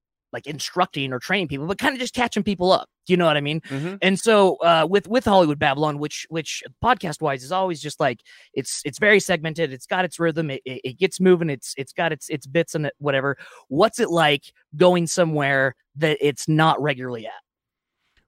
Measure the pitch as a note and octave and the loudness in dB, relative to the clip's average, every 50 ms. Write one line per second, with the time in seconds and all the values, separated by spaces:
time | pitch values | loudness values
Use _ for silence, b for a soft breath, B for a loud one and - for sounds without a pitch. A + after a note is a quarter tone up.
0 | _ _ _ _ _ _ - A#2+ - C#3 D#3 C3+ - - - F3+ F3+ - - D3 | _ _ _ _ _ _ -14 -14 -12 -10 -10 -10 -10 -8 -2 -2 -2 -2 -2 -6
1 | C#3 C3+ C3 B2 - - F#3 G3+ F3+ C3+ C#3+ C3+ C#3+ E3+ G3+ - A#3 D4 C#4 A#3+ | -6 -4 -6 -8 -4 -2 -2 -2 -2 -4 -6 -6 -4 -6 -4 -2 -2 -2 -2 -2
2 | B3 - - - B3 A#3 - A3 F#3 G#3 G3+ F3 F3+ F#3 F#3 - - - _ _ | -6 -6 -2 -2 -2 -2 -2 -2 -2 -2 -2 0 4 4 4 4 2 -4 _ _
3 | _ - F#3 F3 F3 D#3+ D3+ D3 C#3+ D3 D#3 D#3+ - - C#3 C3+ D3 F3 G3 G3 | _ 0 2 4 4 4 2 2 0 -2 -4 -4 -6 -6 -8 -6 -6 -6 -6 0
4 | E3+ F#3 G3 F3 - A#3 A3+ G#3 G3 F#3 D#3 - D#3+ E3+ E3+ D#3+ D#3+ D#3+ F#3+ G3+ | 0 2 2 2 2 4 6 6 6 4 4 4 4 4 4 4 4 2 2 0
5 | - F3 A3 C4 - A3+ G3+ F#3+ F3+ D3+ D3 D3 D#3 D3 C3+ C#3+ D3+ D3+ D3 C#3+ | 0 2 0 0 2 4 6 6 6 4 2 2 0 0 2 2 0 -2 -2 -4
6 | D3 D3+ - - - - D#3 E3 D3+ - - - - - - _ - A3+ B3+ G3+ | -6 -8 -8 -10 -14 -8 -8 -8 -8 -8 -10 -12 -14 -16 -14 _ 0 0 0 0
7 | - E3+ D3 - D#3 D3 C#3 C3 B2+ C3+ F3+ F#3 F#3+ F#3 E3+ C#3+ C#3 D3 - - | -2 -8 -8 -4 -2 -2 -2 -4 -6 -4 -2 -2 -2 -2 -4 -6 -8 -12 -6 -2
8 | D#3 C#3 A#2+ - b b b b b b b - C3+ - - - - D3 B2+ - | -2 -2 -2 -2 b b b b b b b -6 -6 -6 -8 -8 -8 -10 -6 0
9 | G#3+ G#3 G#3+ G3 - - F3+ E3 D3 D#3+ D3+ D#3 E3 C#3 C3 B2+ - - G3+ F#3 | 2 4 4 4 4 0 -2 -2 -2 -6 -4 -2 -4 -4 -4 -10 -8 -6 -4 -2
10 | F#3 E3+ - - E3 E3 D3+ D#3+ E3 D3 C3+ C3 - C3 C3 B2 - B2+ B2 - | -2 -4 -2 -2 -2 0 0 -2 -4 -4 -6 -8 -8 -10 -12 -10 -10 -10 -4 -2
11 | F3+ F3+ - - F#3 F#3 F3+ E3+ E3+ D#3+ C#3+ B2 - - - - C3+ - - - | -2 -2 0 2 4 4 4 4 2 -2 -4 -4 -8 -12 -10 -10 -10 -10 -6 -4
12 | F3 E3 D#3+ C#3 - - D#3 C#3+ - C3+ C3+ E3+ D#3+ - - E3 D3+ C#3+ - _ | -2 -2 -2 -6 -8 -10 -10 -10 -10 -4 -2 -2 -2 -2 -4 -4 -4 -4 -6 _
13 | C#3+ C#3+ C3+ C3+ C3 C#3 C3+ B B B B B B B C3 D3 G3+ A3 - - | -4 -2 -2 0 0 -2 -4 B B B B B B B 0 2 2 2 2 0
14 | A#3 C3+ E3 E3+ D#3+ D3+ D3 C#3+ - - _ _ _ _ - D3 F#3 F3+ F3+ F3 | -2 0 2 2 2 2 2 0 -2 -10 _ _ _ _ 0 4 4 6 6 4
15 | E3+ D#3 - - F3 D#3+ D#3 D3 C#3+ C#3 C#3 C3+ C3+ C3+ B2 - _ _ _ C#3 | 2 0 0 0 0 2 2 0 0 0 2 2 0 0 -2 -6 _ _ _ -2
16 | D#3+ D#3 D3+ - C3+ D3 C#3 - - - D#3 D3+ D#3+ D#3+ D3 A2 C3+ D3+ C#3 B2 | 0 0 0 2 0 0 0 -2 -2 0 2 4 4 4 2 2 0 -4 -4 -4
17 | B2+ B2+ B2 A#2 G#2+ A2 G2 - _ _ _ _ _ _ _ _ _ _ _ _ | -6 -8 -10 -10 -10 -14 -16 -18 _ _ _ _ _ _ _ _ _ _ _ _
18 | _ _ _ _ _ | _ _ _ _ _